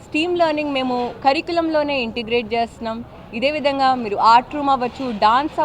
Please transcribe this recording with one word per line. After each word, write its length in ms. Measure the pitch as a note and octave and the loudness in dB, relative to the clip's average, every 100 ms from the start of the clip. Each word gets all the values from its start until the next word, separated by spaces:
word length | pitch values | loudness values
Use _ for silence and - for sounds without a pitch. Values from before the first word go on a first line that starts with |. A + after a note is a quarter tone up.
| - | -6
స్టీమ్ 320 | D4+ F4 F4 | -2 0 2
లెర్నింగ్ 320 | E4 D4+ D4 C4+ | 2 0 -2 -2
మేము 180 | B3+ B3 A#3+ - C4+ | -2 -2 -4 -2 0
కరికులంలోనే 720 | D4+ E4+ E4+ E4 D#4 D4 C#4 A3+ | 0 0 -2 0 0 0 -2 -4
ఇంటిగ్రేట్ 420 | A#3+ A3 A#3+ G#3+ | -6 -2 -2 0
చేస్తున్నాం. 440 | A#3 A3+ - A3+ A3+ A#3 - - A3+ | -2 -2 -4 -8 -8 -12 -18 -14 -4
ఇదే 100 | C4+ D4+ | -2 0
విధంగా 320 | C#4 C4+ C4 B3+ | -2 2 2 2
మీరు 120 | A3 G3+ A3 | -2 2 6
ఆర్ట్ 220 | A#3+ B3 D4 | 6 4 -2
రూమ్ 160 | C#4 C4 | 0 0
అవ్వచ్చు, 300 | B3 - C4 G#3 G#3+ | -2 -6 -8 0 2
డాన్స్ 340 | B3 D4+ - | 4 0 -2